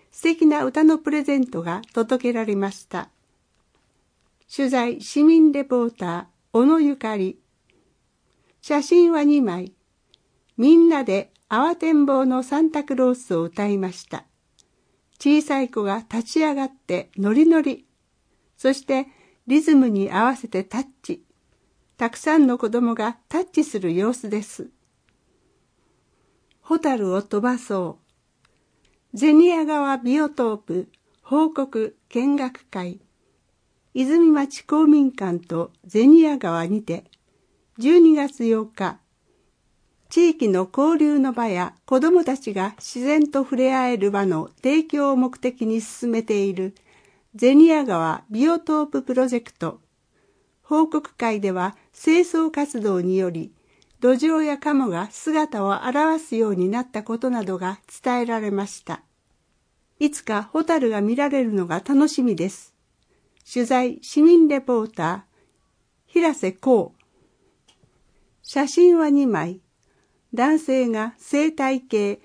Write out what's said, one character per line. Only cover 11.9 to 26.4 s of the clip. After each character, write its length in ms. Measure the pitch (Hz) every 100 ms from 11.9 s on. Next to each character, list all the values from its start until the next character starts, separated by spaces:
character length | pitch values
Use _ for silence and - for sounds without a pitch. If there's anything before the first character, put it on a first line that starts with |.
| 302 277
ぼ 140 | 262
う 60 | 262
の 180 | 254
サ 160 | 254 285
ン 100 | 320
タ 140 | 302
ク 100 | 285
ロ 160 | 254 254
ー 40 | 247
ス 180 | -
を 80 | 170
歌 240 | 170 208 208
い 100 | 202
ま 140 | 185
し 180 | 180 -
た。 160 | - _ _ _ _ _ _ _ _ _ -
小 240 | 285 302
さ 180 | 302 269
い 80 | 254
子 140 | 220
が 220 | 196 220 226
立 260 | 226 226
ち 60 | 320
上 100 | 311
が 100 | 277
っ 60 | 269
て 400 | _ - 180 - -
ノ 160 | 202
リ 120 | 240
ノ 160 | 320 320
リ。 260 | 285 - _ _ _ _ _ _ _ _
そ 160 | 262
し 140 | 269 -
て 220 | 262 277 _ _ _ 240
リ 120 | 294
ズ 140 | 320
ム 140 | 277 247
に 240 | 196 196
合 120 | 185
わ 120 | 240 247
せ 100 | 226
て 160 | 190
タ 160 | 196 233
ッ 60 | 269 _
チ。 220 | - 165 _ _ _ _ _ _ _ -
た 120 | 233
く 100 | -
さ 180 | 311 311
ん 100 | 262
の 100 | 247
子 140 | 214
供 240 | 233 240
が 240 | 226 214 - -
タ 100 | 330
ッ 80 | 370
チ 180 | 302
す 160 | 311 208
る 160 | 180 175
様 160 | 220
子 180 | 247 214
で 120 | 208
す。 280 | 208 - - _ _ _ _ _ _ _ _ _ _ _ _ _ _ _ _ _